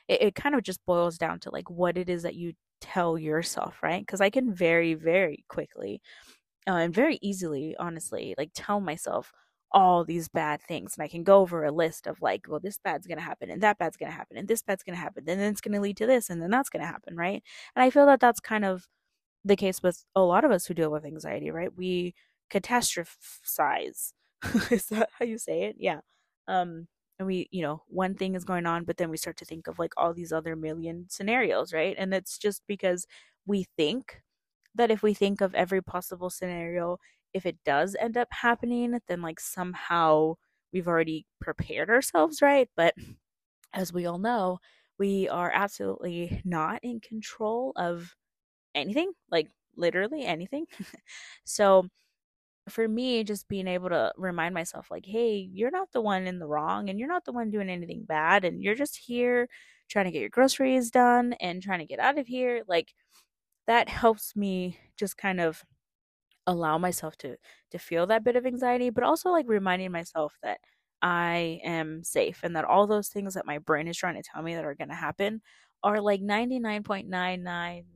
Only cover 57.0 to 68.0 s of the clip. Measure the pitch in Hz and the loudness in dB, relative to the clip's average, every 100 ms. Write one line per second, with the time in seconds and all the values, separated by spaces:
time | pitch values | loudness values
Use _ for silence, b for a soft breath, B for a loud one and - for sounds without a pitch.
57 | 262 359 330 240 226 214 190 180 170 175 | -4 -4 -4 -6 -4 -2 -4 -6 -8 -12
58 | - 156 160 202 180 170 196 226 285 - | -4 0 4 4 4 -2 -2 -2 -4 -6
59 | - 240 247 247 247 B B B _ 208 | -8 -2 0 0 -2 B B B _ -2
60 | 185 160 107 - 269 - 262 262 233 254 | -2 -2 -2 4 4 4 2 2 4 6
61 | 247 240 247 240 180 180 190 180 147 131 | 6 6 2 -2 -4 -6 -4 -6 -4 0
62 | 220 294 240 254 247 240 220 170 160 _ | 2 2 -2 -2 -2 -2 0 0 0 _
63 | b b b _ _ _ - 233 - - | b b b _ _ _ 2 2 2 4
64 | 233 220 - 208 202 185 180 175 b - | 4 4 -4 -4 -2 -2 -4 -8 b -8
65 | 196 - 202 185 165 156 - _ _ _ | -8 -4 -4 0 -2 -2 -14 _ _ _
66 | _ _ _ _ - 175 160 160 180 170 | _ _ _ _ -2 0 0 0 0 -2
67 | 160 - 135 - b b b 180 - 170 | -8 -12 -14 -14 b b b -14 -2 0